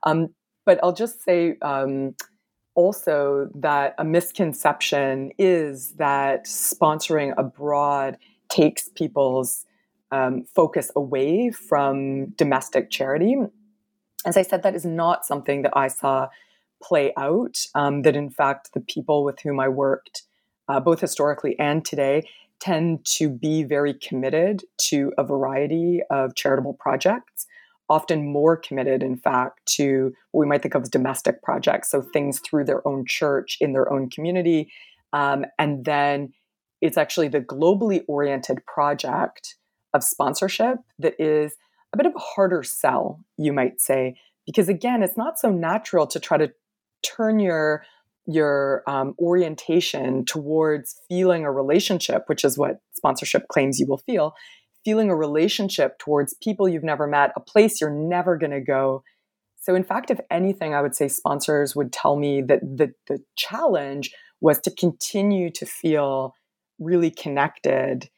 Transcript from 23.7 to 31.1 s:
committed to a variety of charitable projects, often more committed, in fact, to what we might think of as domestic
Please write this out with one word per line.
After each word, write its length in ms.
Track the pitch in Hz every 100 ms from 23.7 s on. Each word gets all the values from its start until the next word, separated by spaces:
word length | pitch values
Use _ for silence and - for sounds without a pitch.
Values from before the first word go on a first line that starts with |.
| 143 143
committed 680 | 143 - 131 131 151 180 202 - -
to 360 | - 147 139 -
a 80 |
variety 800 | 131 139 131 135 143 160 170 175 -
of 240 | 139 135
charitable 400 | 127 143 135 131
projects, 720 | - - 135 185 233 _ - - - _ _ _
often 360 | 156 - 160
more 320 | 147 143 156 165
committed, 460 | - 135 131 131
in 140 | 131 127
fact, 500 | - 127 127 - -
to 480 | - 143 135 131 127 _
what 100 | -
we 60 | 147
might 160 | 143
think 140 | 143 147
of 60 |
as 60 | 123
domestic 540 | 143 127